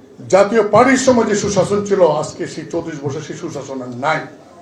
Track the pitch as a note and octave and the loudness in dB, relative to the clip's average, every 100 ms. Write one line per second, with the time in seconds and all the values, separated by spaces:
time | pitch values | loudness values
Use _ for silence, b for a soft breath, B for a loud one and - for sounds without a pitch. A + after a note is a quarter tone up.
0 | - - B2 F#3 G3+ A3+ G#3 G#3+ C4 B3+ | -20 -18 2 4 4 2 4 4 4 4
1 | C4 A#3+ G#3+ G3 G3 - F3 G3+ G3 F#3 | 4 4 2 0 0 0 0 0 0 4
2 | E3 D3+ - - D3+ D#3+ C#3+ E3+ E3 D3 | 4 2 -4 -8 -10 -10 -8 -8 -6 -8
3 | C#3 D3+ - D#3 E3 C3+ B2+ C3 B2 A#2+ | -8 -8 -10 -10 -10 -10 -10 -10 -10 -6
4 | D3 D3+ - - - - | -4 -4 -6 -16 -20 -20